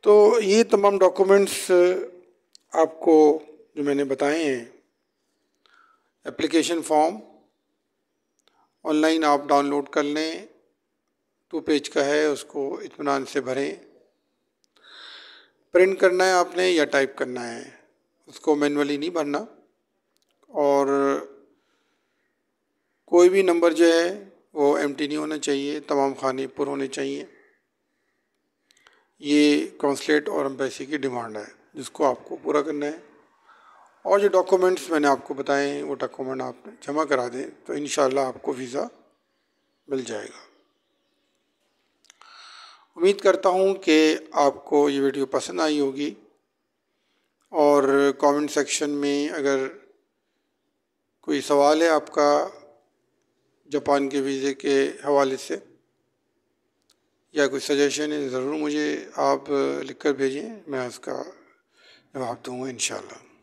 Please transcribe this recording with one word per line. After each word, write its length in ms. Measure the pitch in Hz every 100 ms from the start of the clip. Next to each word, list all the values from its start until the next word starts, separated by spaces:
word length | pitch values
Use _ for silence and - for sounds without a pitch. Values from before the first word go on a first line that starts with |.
तो 360 | - 208 208 233
ये 220 | 202 208
तमाम 340 | 233 208 202 202
डॉक्यूमेंट्स 720 | 185 180 190 196 196 - - 180 180 185 466 - _ _ _ _ _
आपको 440 | 160 160 - - 156 151 156 - - _ 156
जो 60 |
मैंने 220 | 143 139
बताए 380 | 139 135 143 156
हैं, 180 | 156 127 117 - _ _ _ _ _ _ _ _ _ _ _ _ _ _ -
एप्लीकेशन 540 | - 156 160 151 170
फॉर्म 380 | 143 156 151 214 - _ _ _ _ _ _ _ _ _ _ _ _ _ _ _
ऑनलाइन 400 | - 151 156 160
आप 220 | 156 143 143
डाउनलोड 420 | 143 143 143 139
कर 140 | -
लें, 460 | 147 147 160 165 208 _ _ _ _ _ _ _ _ _ _
टू 80 | 160
पेज 280 | 156 147 143
का 140 | -
है, 260 | 139 151 156
उसको 520 | 139 - 147 139 440
इत्मीनान 440 | 427 - 147 139
से 160 | 123 147
भरें। 500 | 127 131 143 - - _ _ _ _ _ _ _ _ _ _ - - - - - _ _ _
प्रिंट 240 | 175 190 190
करना 240 | 190 185
है 80 | 185
आपने 340 | 180 175 170 185
या 160 | 170
टाइप 300 | 143 143 135 -
करना 220 | 131 123
है, 380 | 120 117 - - _ _ _ _ -
उसको 260 | 143 - 147
मैनुअली 400 | 147 147 143 143
नहीं 120 | 156
भरना। 360 | 175 147 147 226 - _ _ _ _ _ _ _ _ _
और 360 | 226 143 139 139 139 139 139 - - _ _ _ _ _ _ _ _ _ _ _ _ _ _ _ _ _
कोई 220 | 175 180
भी 140 | 196
नंबर 300 | 190 170 170
जो 200 | 156 170
है 400 | 165 170 202 196 _ _
वो 220 | 156 143 160
एम्प्टी 300 | 151 135 147
नहीं 100 | 151
होना 200 | 151 156
चाहिए, 400 | 135 139 143 151
तमाम 340 | 143 143 139
खाने 320 | 135 135 131 135
पुर 220 | - 139
होने 200 | 139 135
चाहिए। 400 | 139 139 143 156 _ _ _ _ _ _ _ _ _ _ _ _ _ _ _ _ _ _ _
ये 460 | 143 147 147 147 160 -
कॉन्सुलेट 480 | 147 139 - 151 151
और 180 | 156 139
एम्बेसी 400 | 131 135 - 135
की 120 | 147
डिमांड 380 | 135 123 117 107
है 100 | 104 - _ 151
जिसको 280 | 135 -
आपको 320 | 147 123 - 165
पूरा 240 | 151 147
करना 240 | 147 147 147
है। 160 | 165 - _ _ _ _ _ _ _ _ _
और 160 | - 196
जो 80 | 202
डॉक्यूमेंट्स 640 | 190 180 185 185 185 -
मैंने 180 | 160 147
आपको 260 | 139 -
बताए 340 | 139 135 139 143
हैं 140 | 143
वो 120 | 147
डॉक्यूमेंट 480 | 135 127 - 131 131
आप 200 | 131 123 - -
जमा 220 | - 147
करा 220 | 156 139 123
दें 220 | 123 147 -
तो 100 | -
इंशाल्लाह 540 | 151 143 143 135 135 131
आपको 240 | 123 -
वीज़ा 360 | 127 127 135 240 _ _ _ _ _ _ _ _ _ _
मिल 160 | 135
जाएगा। 420 | 120 107 104 - - _ _ _ _ _ _ _ _ _ _ _ _ _ _ _ _ _ - - - - - - _ -
उम्मीद 240 | 180 196
करता 280 | 196 180 190
हूँ 260 | 180 190 190
कि 520 | 180 156 156 156 - -
आपको 520 | 143 139 - 147 147
ये 120 | 139
वीडियो 260 | 139 139 135
पसंद 340 | 139 - 175
आई 180 | 160 151
होगी, 380 | 139 135 147 202 _ _ _ _ _ _ _ _ _ _ _ _ _
और 340 | - 147 147 139 139 139 139
कमेंट 300 | 147 147 147
सेक्शन 400 | 151 139 - 147
में 380 | 143 143 143 147
अगर 360 | 170 139 135 131 - _ _ _ _ _ _ _ _ _ _ _ _ _ _
कोई 180 | - 147
सवाल 420 | - 147 143 156
है 60 | 165
आपका 420 | 156 156 - 147 147 175 - - _ _ _ _ _ _ _ _ _ _
जापान 380 | 147 143 143 139
के 120 | 143
वीज़े 320 | 135 135 139
के 220 | 135 143 139 139 -
हवाले 320 | 143 143 139 131
से 260 | - 165 - _ _ _ _ _ _ _ _ _ _ _ _ _ _ _ _
या 120 | 151 139
कोई 140 | 135
सजेशन 520 | - 143 143 143 151
है, 160 | 151 135
ज़रूर 260 | 127 131 156
मुझे 560 | 151 147 147 151 - -
आप 260 | 139 139 139 139 139 143
लिख 140 | 135 127
कर 120 | 151
भेजें, 500 | 135 135 139 226 220 165
मैं 180 | 135 123
उसका 340 | 117 - 127 - - _ _ _ _ _ _ _
जवाब 280 | 135 123 117
दूँगा 240 | - 127 131
इंशाल्लाह। 500 | 117 - 104 101 - _ _